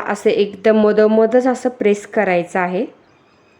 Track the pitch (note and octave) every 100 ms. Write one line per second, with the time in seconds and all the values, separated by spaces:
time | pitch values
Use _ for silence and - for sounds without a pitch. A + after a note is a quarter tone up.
0 | - G3+ A3 - G3 - A3 G#3+ G#3+ G#3
1 | G#3+ A3 A3+ B3 B3+ A#3+ B3+ - G#3 G3+
2 | - A3 F#3+ F3 E3+ F#3+ F3+ F#3 C#4 -
3 | _ _ _ _ _